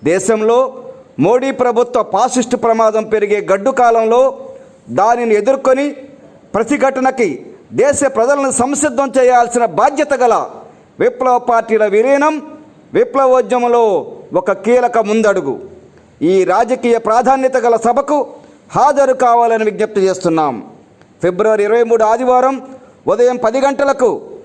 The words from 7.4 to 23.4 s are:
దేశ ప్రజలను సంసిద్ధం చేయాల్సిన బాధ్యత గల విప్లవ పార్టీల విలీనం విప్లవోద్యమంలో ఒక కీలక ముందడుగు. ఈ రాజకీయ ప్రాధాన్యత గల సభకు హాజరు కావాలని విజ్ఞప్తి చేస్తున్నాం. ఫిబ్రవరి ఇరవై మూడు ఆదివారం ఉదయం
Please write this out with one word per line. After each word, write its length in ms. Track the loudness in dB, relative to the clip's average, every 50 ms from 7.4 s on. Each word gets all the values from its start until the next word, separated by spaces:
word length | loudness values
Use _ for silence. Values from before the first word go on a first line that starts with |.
| -12 -18 -20 -20 -20 -12 -2 0 0
దేశ 200 | 0 2 0 -2 -2 0 0
ప్రజలను 340 | 0 2 2 0 0 -2 0 -2 -2
సంసిద్ధం 460 | -2 -2 -2 -2 -2 -2 -2 -4 -2 0 2
చేయాల్సిన 460 | 2 4 4 4 2 2 0 -2 -2 -2 0 2
బాధ్యత 340 | 0 0 2 0 -2 -2 0 0 2
గల 120 | 2 2 0 -2 -6 -12 -16 -20 -20 -20 -20 -20 _ _ -2
విప్లవ 360 | -2 -2 0 0 0 0 0 0 0 0
పార్టీల 360 | 0 0 0 0 0 0 0 2 2
విలీనం 420 | 2 2 2 2 2 2 0 -2 -2 -8 -12 -20 -20 -20 -20 -20 _ -20 _ 0
విప్లవోద్యమంలో 880 | 0 0 0 0 0 2 2 2 2 2 0 -2 -2 0 0 2 2 2 2 0 -2 -4 -6 -14 -18 -18 -6 -4 -4
ఒక 120 | -2 -2 -4 -4 0
కీలక 320 | 0 2 2 2 2 0 0 0 0
ముందడుగు. 460 | 0 0 2 2 0 0 -2 -4 -6 -8 -10 -18 -20 -20 -20 -20 _ -20 _ _ _ _ -2 0
ఈ 20 | 2 2 2 2
రాజకీయ 460 | 0 0 0 0 -2 -4 0 0 0 0 0 0
ప్రాధాన్యత 500 | 0 2 2 2 2 2 0 0 0 0 0
గల 120 | 2 0 2 0
సభకు 320 | 0 0 0 -2 0 -2 -2 -2 -4 -10 -20 -20 -20 -20 -20 _ -8 -2
హాజరు 380 | 2 2 2 2 2 2 0 2 2 2
కావాలని 420 | 2 4 4 2 2 0 0 -2 -2
విజ్ఞప్తి 320 | -2 -2 -4 -2 -2 0 0 0
చేస్తున్నాం. 460 | 0 0 -2 -2 0 0 -2 -2 -4 -6 -12 -16 -20 -20 -20 _ _ _ -20 _ _ _ -4
ఫిబ్రవరి 400 | -4 -2 0 0 0 0 0 0 0
ఇరవై 140 | 2 2 2 2
మూడు 140 | 2 2 2 2
ఆదివారం 440 | 2 0 2 2 2 2 2 2 0 -2 -8 -14 -20 -20 -20 -20 -20 -12 _ -4 0
ఉదయం 240 | 2 2 2 2 0